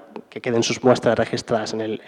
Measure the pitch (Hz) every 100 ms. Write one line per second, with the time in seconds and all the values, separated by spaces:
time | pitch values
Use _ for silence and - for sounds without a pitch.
0 | - - - - 131 117 117 117 127 117
1 | 127 113 113 120 - 117 107 110 110 107